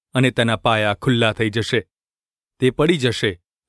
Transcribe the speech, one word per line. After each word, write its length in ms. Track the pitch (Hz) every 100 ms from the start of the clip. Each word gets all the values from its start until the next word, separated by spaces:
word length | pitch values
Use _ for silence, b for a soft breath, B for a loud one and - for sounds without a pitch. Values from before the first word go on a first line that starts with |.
| _
અને 180 | 131 127
તેના 240 | 117 117 110
પાયા 380 | 120 110 107
ખુલ્લા 380 | 101 135 120 113
થઈ 180 | 104 110
જશે. 380 | 110 107 120 - _ _ _ _ _ _ -
તે 100 | 127
પડી 280 | - 156 175
જશે 440 | 123 110 110 90 _ _